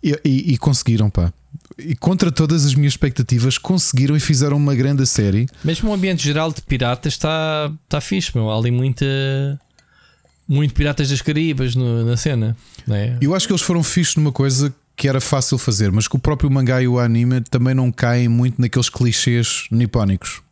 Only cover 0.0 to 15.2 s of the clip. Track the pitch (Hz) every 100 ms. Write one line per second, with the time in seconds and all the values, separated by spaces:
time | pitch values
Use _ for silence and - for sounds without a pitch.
0 | 180 143 156 131 170 123 - 131 - 113
1 | 107 - 87 - _ 147 - - 156 139
2 | - 190 180 131 156 165 143 135 143 -
3 | 143 - 123 123 123 - - 185 - 127
4 | 139 151 - 143 143 143 143 135 131 143
5 | 131 - 101 98 123 - 147 165 214 208
6 | 190 175 139 147 160 151 - 131 123 123
7 | 151 - 156 160 156 151 147 156 _ 147
8 | - 190 170 123 110 110 113 123 131 117
9 | 139 135 135 135 139 139 _ _ _ _
10 | _ _ _ _ - 139 147 - 147 143
11 | 139 135 - 151 160 139 131 120 123 117
12 | 117 120 - 127 110 113 - - - 107
13 | 107 123 139 185 - 185 - 170 160 -
14 | 165 - 151 123 135 131 143 - _ -
15 | 135 131